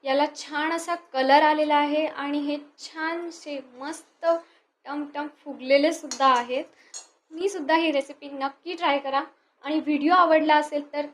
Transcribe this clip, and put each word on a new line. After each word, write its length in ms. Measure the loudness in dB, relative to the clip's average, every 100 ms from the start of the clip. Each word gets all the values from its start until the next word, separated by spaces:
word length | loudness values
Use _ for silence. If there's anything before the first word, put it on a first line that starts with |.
याला 220 | 0 0 0 -2
छान 360 | -10 -4 -2
असा 240 | -4 -4 -6 -6
कलर 300 | -2 6 6
आलेला 320 | 6 2 2 2
आहे 300 | 2 0 -2
आणि 340 | -4 -6 -4
हे 180 | -4 -6 -8 _
छानसे 800 | -20 -8 -6 -6 -10 -14 -12 -12 -12 -14
मस्त 460 | -12 -12 -16 _ 0 0 -2 _ _ _ -12
टमटम 420 | -10 -8 -8 -10 _
फुगलेले 540 | -16 -12 2 4 4
सुद्धा 340 | 0 -8 2 4
आहेत. 360 | 4 2 -6 -6 _ _ -20 -20 _ _
मी 180 | -6 -4
सुद्धा 260 | -4 0 0
ही 160 | 2
रेसिपी 380 | 0 -4 -10 -16
नक्की 400 | -8 -8 -8 -12
ट्राय 260 | -4 0 0
करा 240 | 0 -4 -4 _ _ _
आणि 160 | -4 -4
व्हिडिओ 340 | 0 0 4
आवडला 420 | 4 6 4 4 2
असेल 360 | 2 -6 -6
तर 120 | -8 -8